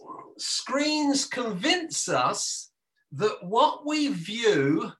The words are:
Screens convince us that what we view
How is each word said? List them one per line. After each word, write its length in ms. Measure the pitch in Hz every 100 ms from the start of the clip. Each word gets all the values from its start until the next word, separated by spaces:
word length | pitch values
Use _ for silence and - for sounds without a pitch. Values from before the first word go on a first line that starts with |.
| - - - -
Screens 880 | - - - 262 302 302 285 262 -
convince 840 | 254 233 180 269 359 320 - -
us 640 | 135 131 208 - - - _ _ _ _
that 300 | 139 208 -
what 440 | 180 226 294 302 294
we 220 | 302 285
view 840 | 175 165 226 226 147 139 165 190